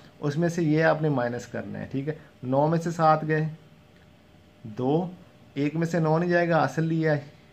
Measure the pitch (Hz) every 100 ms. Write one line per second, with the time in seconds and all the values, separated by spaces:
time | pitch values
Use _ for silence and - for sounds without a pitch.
0 | - - 147 143 170 170 160 151 160 151
1 | 156 139 120 120 - 113 101 101 104 135
2 | 139 147 - - 123 135 151 165 165 165
3 | 160 156 156 156 156 156 - - - -
4 | - - - - - - 113 107 127 156
5 | 180 - - - - - 147 156 165 170
6 | 156 160 175 175 170 165 139 - 160 165
7 | 156 147 139 - -